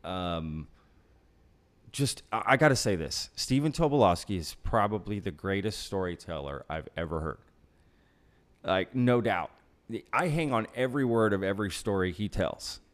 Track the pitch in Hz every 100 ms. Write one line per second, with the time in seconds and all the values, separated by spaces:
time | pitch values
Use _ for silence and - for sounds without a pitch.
0 | 85 92 87 85 80 78 76 - _ _
1 | _ _ _ _ _ _ _ _ - -
2 | 139 - - 110 104 131 156 123 113 92
3 | 73 - - - - 131 156 - 160 143
4 | 101 87 - 95 78 - - 113 104 104
5 | 92 104 98 76 95 98 101 - - 98
6 | 92 85 - 80 69 69 - 78 76 -
7 | 82 80 78 - - _ _ _ _ _
8 | _ _ _ _ _ _ - 95 90 127
9 | 123 123 113 90 78 - _ _ - 113
10 | - 123 175 151 156 117 110 - 127 139
11 | 127 113 107 98 95 101 101 - - 98
12 | 92 87 104 - 80 - - - _